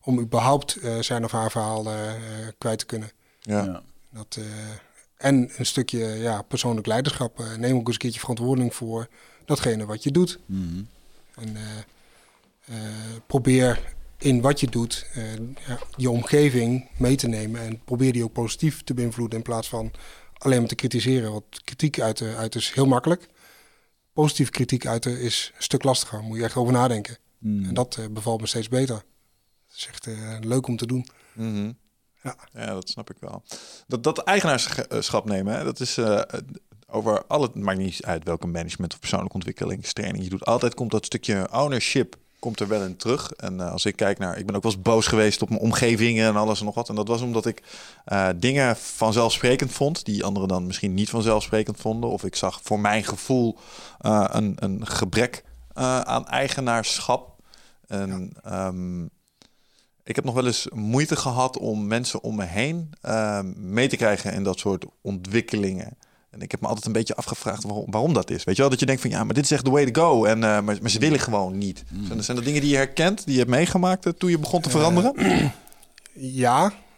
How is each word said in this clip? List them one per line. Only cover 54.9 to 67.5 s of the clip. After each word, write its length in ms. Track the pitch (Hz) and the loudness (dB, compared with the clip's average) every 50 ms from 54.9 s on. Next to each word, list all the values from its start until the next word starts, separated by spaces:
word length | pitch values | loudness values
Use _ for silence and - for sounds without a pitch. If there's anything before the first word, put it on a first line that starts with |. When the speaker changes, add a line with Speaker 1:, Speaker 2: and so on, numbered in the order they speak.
| - 98 - 95 - 110 123 123 - - _ - - - - - - | -2 -2 -2 0 2 2 2 0 -2 -10 _ -20 -20 -20 -20 -16 -6
Speaker 2:
eh, 280 | - 131 127 127 127 | -2 0 0 0 0
aan 260 | - - 123 123 113 | 0 0 -2 -2 -2
eigenaarschap. 1080 | - 123 127 135 131 - - 131 123 117 117 110 - - - - - 123 - - - - _ _ _ - - - - _ _ _ | -2 -2 -2 0 0 -2 -2 0 0 0 0 0 -2 -4 -4 0 0 0 0 0 -10 -20 _ _ _ -20 -20 -20 -20 _ _ _
En, 460 | _ - 98 98 98 95 92 92 - - - _ | _ -6 -4 -4 -4 -4 -6 -8 -10 -12 -16 _
Speaker 1:
Ja. 240 | 104 101 95 95 | -8 -6 -4 -4
Speaker 2:
ehm, 360 | 95 92 92 90 90 90 87 85 80 _ _ _ _ _ _ - _ _ _ _ _ _ _ _ _ _ _ _ | -4 -4 -4 -6 -6 -6 -6 -8 -8 _ _ _ _ _ _ -20 _ _ _ _ _ _ _ _ _ _ _ _
ik 120 | - 117 | -4 -4
heb 80 | - - | -2 -2
nog 100 | 135 120 | 0 0
wel 120 | 131 123 | 2 2
eens 220 | 123 113 - - - - | 2 0 0 -4 -6 -6
moeite 420 | 113 107 107 117 135 151 - 160 | -4 -2 2 2 2 2 2 0
gehad 420 | - - 139 120 123 127 135 - | 0 0 -2 0 2 0 0 0
om 300 | - - 113 110 107 104 | -2 -4 -2 -2 -2 0
mensen 360 | 101 110 117 127 - - - - | 0 0 0 -2 -2 -6 -4 -4
om 120 | 117 110 | -4 -4
me 80 | 107 98 | -4 -4
heen, 460 | 85 85 101 120 147 165 175 165 151 147 - | -4 -2 -2 0 0 -2 -4 -6 -10 -14 -12
ehm, 720 | - - 107 110 110 107 104 101 98 92 92 - 101 90 101 | -6 -2 0 0 0 0 0 -2 -4 -6 -8 -10 -8 -2 0
mee 140 | 113 127 | 2 2
te 80 | 135 131 | 2 2
krijgen 380 | - 120 107 104 92 - 104 92 | 2 4 4 2 2 0 -4 -4
in 100 | 98 98 | -2 -2
dat 160 | 95 92 - | -2 -2 -2
soort 260 | - 104 98 87 - - _ _ | 0 -2 -2 -2 -4 -10 _ _
ontwikkelingen. 960 | _ 98 98 92 90 95 98 117 113 - - 107 101 95 95 90 - - - _ _ _ _ _ _ _ | _ -8 -8 -6 -6 0 0 0 0 2 -2 -2 0 -2 -2 -4 -8 -10 -14 _ _ _ _ _ _ _
En 120 | - - | -16 -14
ik 100 | - - | -8 -8
heb 100 | - - | -6 -4
me 60 | - | -2
altijd 180 | - 113 110 - | -2 -2 -2 -2
een 60 | 113 | -2
beetje 240 | 107 110 113 - - | 0 0 0 0 -4
afgevraagd 480 | - - - - - - 110 | -6 -6 -8 -8 -6 -4 -6